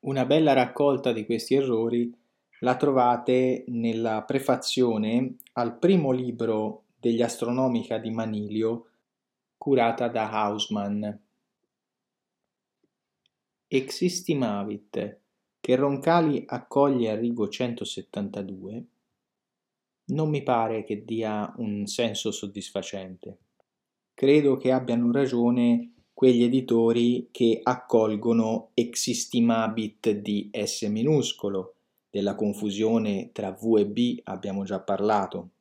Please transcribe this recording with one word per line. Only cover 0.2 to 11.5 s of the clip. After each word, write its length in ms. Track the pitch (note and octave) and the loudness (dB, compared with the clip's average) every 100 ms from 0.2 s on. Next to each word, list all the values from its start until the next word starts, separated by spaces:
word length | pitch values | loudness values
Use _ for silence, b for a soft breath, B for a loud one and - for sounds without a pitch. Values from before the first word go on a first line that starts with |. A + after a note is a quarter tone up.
bella 280 | B2+ D3+ D#3 | 2 4 6
raccolta 600 | C3+ B2 - C#3+ C3 C3 | 4 2 2 2 2 0
di 140 | A2+ G#2 | -2 -2
questi 280 | A#2 - | -4 2
errori 600 | C3+ C#3 A2+ A#2 A#2+ A#2+ A#2+ _ _ _ _ | 0 2 0 0 0 -2 -6 _ _ _ _
la 160 | A#2+ B2+ | -2 0
trovate 880 | C#3+ C3 B2 A#2+ A#2+ B2+ B2+ B2 - | 2 4 4 2 2 2 2 0 -4
nella 540 | A#2 A#2 A2+ A2+ A2 | -4 -2 -2 -2 -4
prefazione 1120 | - C3 C3+ B2 - - B2 G#2+ A2 A#2 C3 - - | -2 -4 0 0 0 0 2 2 0 0 -2 -8 -12
al 220 | - A#2 - | -4 -4 0
primo 360 | F3 F#3+ C#3+ | 4 4 4
libro 720 | B2+ B2+ A#2 A#2 A2 G#2+ G#2+ _ _ | 0 -2 -4 -2 -2 -2 -8 _ _
degli 220 | A#2 A#2 | -2 0
Astronomica 800 | A#2 - A#2 B2 C3 A#2+ A#2 A2+ | 0 -2 -4 0 0 0 -4 -6
di 120 | A2+ | -4
Manilio, 760 | A2+ A2+ G#2+ G#2 G#2+ A2 A#2 B B _ _ _ _ _ _ | -6 -4 -6 -6 -2 -2 -2 B B _ _ _ _ _ _
curata 500 | - C3+ A#2 A#2 A#2+ | 2 4 4 2 -2
da 220 | A2+ G#2+ | -2 -2
Hausmann. 760 | A2 G#2+ G#2+ - G#2 G2+ G#2 G#2 G#2 _ _ _ | 0 -2 -2 -4 -4 -4 -4 -6 -8 _ _ _